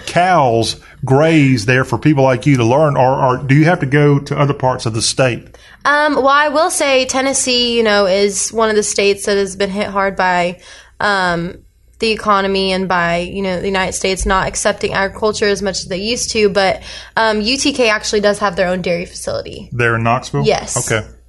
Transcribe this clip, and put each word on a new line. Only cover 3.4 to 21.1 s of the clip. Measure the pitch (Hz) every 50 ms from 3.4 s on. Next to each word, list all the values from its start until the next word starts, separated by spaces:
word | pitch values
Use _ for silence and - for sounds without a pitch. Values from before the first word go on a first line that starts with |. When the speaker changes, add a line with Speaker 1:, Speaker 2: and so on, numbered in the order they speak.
| 139
Speaker 1:
do | 131 135
you | 147 156
have | 165 180 175
to | 151
go | 131 127 151 147 147 143 139
to | 143 - 143 143
other | 147 139 139
parts | 139 - 127 127 123 -
of | 120 110
the | 113 101
state? | - - - 135 127 117 110 - - - - - - - - -
Speaker 2:
Um, | 269 285 294 302 302 294
well, | - 254 277
I | 277 285 302 302
will | 262 302 330 359
say | 349 - 311 277 269 254 262
Tennessee, | 254 - 262 262 277 269 269 - 262 247 247 240 240 233
you | 233 226
know, | 214 208 202 202
is | 185 185 202 202 208 196 185 - -
one | - 220 226 220
of | 214
the | 208 208
states | - - - 202 202 196 202 -
that | 220 202
has | 202 196 190 185
been | 196 202 190
hit | 185 202 208 202
hard | 196 202 196 196 185
by, | 175 190 185 180 180 175 175 185 180 - - - - - - _ -
um, | - 208 202 196 185 180 175 170 170 170 - - - _ _ _ _ _ _ -
the | 233 226 220
economy | 208 - 214 208 196 196 196 196 190 190 190 185
and | 185 190 180
by, | 185 175 170 170 170 175
you | 175 180 185 196 196
know, | 190 185 170
the | -
United | 196 196 190 185 180 -
States | - - 190 190 185 -
not | 208 190 190 165 131
accepting | - - - 214 202 - - 196 -
agriculture | 185 196 196 190 - - 220 180 - 220
as | 202 202 185 202
much | 196 185 -
as | -
they | - 185 180
used | 196 220 240 233 - -
to. | - 226 214 202
But, | 175 202 196 190 - - - - - - - - -
um, | - 226 220 214 214
U | 208 214 262
T | 269 - 294 269
K | - 247 220
actually | 214 214 214 - - 214
does | 202 208 202 202
have | 220 202 175
their | 185 190 175
own | 180 185 170
dairy | 185 175 175 180
facility. | - - - - - - 110 - - - - - - 131
Speaker 1:
There | 120 120 117 117
in | 113 113
Knoxville? | 117 117 131 127 - - 143 143
Speaker 2:
Yes. | - 180 - - - - 123 - -
Speaker 1:
Okay. | 120 110 107 -